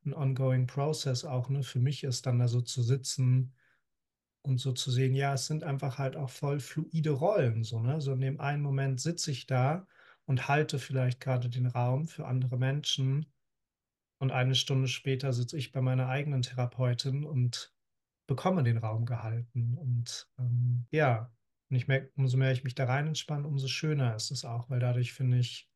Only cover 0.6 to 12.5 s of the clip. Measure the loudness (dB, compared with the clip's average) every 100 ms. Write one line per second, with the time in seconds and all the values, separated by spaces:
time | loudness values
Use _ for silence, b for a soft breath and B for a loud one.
0.6 | 2 0 0 0 -2 -2 -2 -4 -2 -2
1.6 | -2 0 0 0 -4 -4 0 2 2 2
2.6 | -2 -2 0 0 0 0 4 4 2 B
3.6 | B B B _ _ _ _ _ -2 0
4.6 | 0 -2 0 2 2 2 0 0 -2 -4
5.6 | -2 -4 -4 -2 -4 -4 -8 -4 -2 -2
6.6 | -4 -6 -4 -2 0 2 2 4 4 2
7.6 | -2 -2 0 0 -2 0 -2 -2 -2 -2
8.6 | 0 0 0 -2 -2 -4 -4 -4 0 2
9.6 | 4 2 -6 B B B -2 -2 2 2
10.6 | 2 -2 -4 0 0 -2 -2 0 0 0
11.6 | -2 0 0 0 -2 -6 -2 0 0